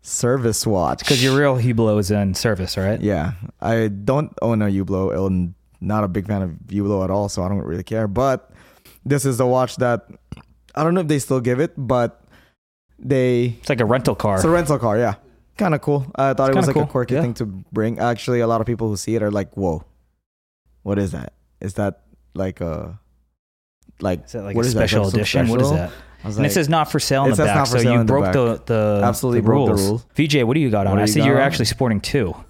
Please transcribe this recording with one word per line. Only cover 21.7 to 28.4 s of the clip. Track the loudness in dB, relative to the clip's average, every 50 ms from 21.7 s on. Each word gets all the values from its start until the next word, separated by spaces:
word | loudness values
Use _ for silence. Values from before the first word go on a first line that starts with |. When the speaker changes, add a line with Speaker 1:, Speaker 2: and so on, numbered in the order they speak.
| -6
Speaker 1:
that, | -4 -4 -4 -4 _ _ _ -20 _ _ _ _
like, | -6 -6 -6 -6 -6
a, | -8 -6 -6 -8 -8 -12 -14 -18 _ _ _ _ _ _ _ _ _ _ _ _ _ _ _ _ _ _ _ _
like, | -4 -4 -4 -4 -6
Speaker 2:
Is | -12 -12
that, | -12 -10
like, | -4 -2
Speaker 1:
what | 0 0
Speaker 2:
a | 0
Speaker 1:
is | 2
that? | 2
Speaker 2:
special | 0 2 2 0 0
Speaker 1:
Something | 0 0 0
Speaker 2:
edition? | -2 0 0 0 2 2
What | 2 2 2
is | 2
Speaker 1:
special?" | 2 0 -2
Speaker 2:
that? | -4 -8 -14 -20 -20 -20 -14 -10
Speaker 1:
I | -8
was | -2 0
Speaker 2:
And | 0
it | 2
Speaker 1:
like, | 2
Speaker 2:
says | 2 2 2
"not | 2 2 0 0
for | 0 -2
sale" | 0 0 0 2 2
in | 2
Speaker 1:
it | 2
Speaker 2:
the |
Speaker 1:
says | 2 2
Speaker 2:
back, | 2 2
Speaker 1:
"not | 2 2 2
for | 2 2
Speaker 2:
so | 2
Speaker 1:
sale" | 4 4
Speaker 2:
you | 4
Speaker 1:
in | 4
the | 4 2
Speaker 2:
broke | 2 2
Speaker 1:
back. | 2 2
Speaker 2:
the, | 2